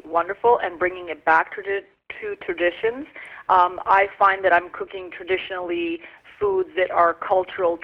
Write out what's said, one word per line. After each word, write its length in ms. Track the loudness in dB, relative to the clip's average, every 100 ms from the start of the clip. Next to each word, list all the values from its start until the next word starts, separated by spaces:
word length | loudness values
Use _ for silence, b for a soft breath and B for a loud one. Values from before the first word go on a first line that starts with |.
wonderful, 540 | -4 -2 -2 0 4 4
and 160 | 2 -2
bringing 300 | -2 -2 -10
it 160 | -4
back 300 | 2 2 2 -4
to 60 |
the, 180 | -6 -6 -8 _ -20 -12
to 160 | -12 -10
traditions. 720 | -8 -2 -2 0 -2 -4 -10 B B B 0
Um, 320 | 4 4 0
I 240 | 2 2 2 4
find 260 | 2 4
that 80 | 4
I'm 180 | 2 2
cooking 400 | -6 -10 -10 -12
traditionally 920 | -12 -4 -4 -4 -8 -6 -4 -4 -6 B B -20 -4
foods 300 | 0 0 -2 -2
that 140 | 0
are 220 | 4 2
cultural 640 | 2 0 0 0 -2 -2 -2